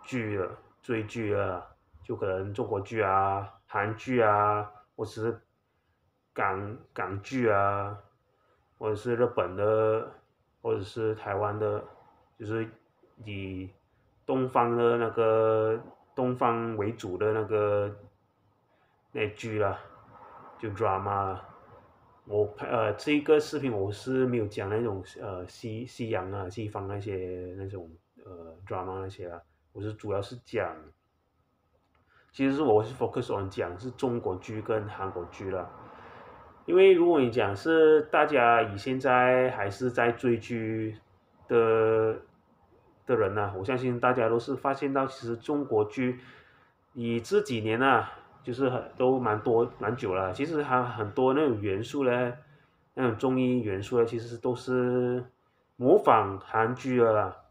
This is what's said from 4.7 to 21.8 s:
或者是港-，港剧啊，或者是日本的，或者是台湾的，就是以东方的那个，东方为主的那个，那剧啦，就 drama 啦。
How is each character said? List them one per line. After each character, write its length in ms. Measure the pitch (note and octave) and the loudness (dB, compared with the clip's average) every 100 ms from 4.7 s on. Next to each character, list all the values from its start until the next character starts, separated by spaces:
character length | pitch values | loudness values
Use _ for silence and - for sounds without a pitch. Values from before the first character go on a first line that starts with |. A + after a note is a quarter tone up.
| - _ - | -14 _ -12
或 80 | |
者 60 | A2 | -10
是 280 | A2+ A2+ A2 _ _ _ _ _ _ _ _ _ | -4 -6 -6 _ _ _ _ _ _ _ _ _
港-， 420 | - G2+ F#2+ G#2 B2+ - | -2 -2 -2 -8 -12 -12
港 300 | - F#2 G2+ | -8 -6 -8
剧 260 | - C3 A2+ | -6 0 2
啊， 480 | G2+ G2 G2+ G2+ G2+ _ _ _ _ _ _ _ _ | 4 2 0 -6 -10 _ _ _ _ _ _ _ _
或 120 | G#2+ | -4
者 60 | G#2 | -2
是 180 | B2 | -2
日 100 | A#2 | 2
本 300 | B2 A2+ F2+ | 2 2 -2
的， 560 | F#2 G#2 A2 A2 A2 - - _ _ _ _ | 0 2 4 2 0 -4 -14 _ _ _ _
或 140 | A2+ | -4
者 60 | A2 | -4
是 340 | G2 A#2+ A2 | -4 -4 -4
台 220 | G#2+ G#2+ G2+ | -4 -4 -2
湾 200 | G#2 G#2 | -2 -2
的， 280 | G#2+ G#2 - - _ _ _ _ | -2 -2 -8 -20 _ _ _ _
就 80 | |
是 240 | G#2+ A2+ A2+ - _ _ _ _ | -6 -6 -6 -12 _ _ _ _
以 460 | G#2+ G2+ F#2+ F#2 F#2+ - _ _ _ _ - | -14 -10 -10 -10 -12 -16 _ _ _ _ -4
东 220 | C3 B2+ | -2 2
方 280 | C3 A#2 A#2+ | 2 2 4
的 200 | A#2 A#2 | 4 4
那 120 | A2+ | 0
个， 680 | A2+ A2+ A2 A2 A2 A2 A2+ - - _ | 2 4 4 4 4 2 -2 -6 -20 _
东 220 | - B2+ | -2 -2
方 420 | B2 B2 A#2 A#2 G#2+ | 2 0 0 -2 -4
为 140 | G#2 | -4
主 260 | A2+ G#2 F2+ | -4 -8 -2
的 160 | G#2+ | 0
那 120 | A2 | 0
个， 500 | G#2 G#2+ G#2 G#2 G#2 G#2 - _ _ _ _ _ _ _ _ _ _ | 0 0 2 0 -2 -8 -20 _ _ _ _ _ _ _ _ _ _
那 160 | - G#2+ | -4 -4
剧 320 | - A#2 G#2+ | -4 -6 -2
啦， 180 | G2 - - - - - - - - - | -2 -2 -12 -20 -20 -20 -20 -20 -20 -12
就 100 | A2 | -10
drama 340 | G2 G#2+ F#2+ | -2 0 0
啦。 440 | G2+ G2+ G2 F#2 - - - - | -2 -2 -2 -6 -14 -20 -20 -20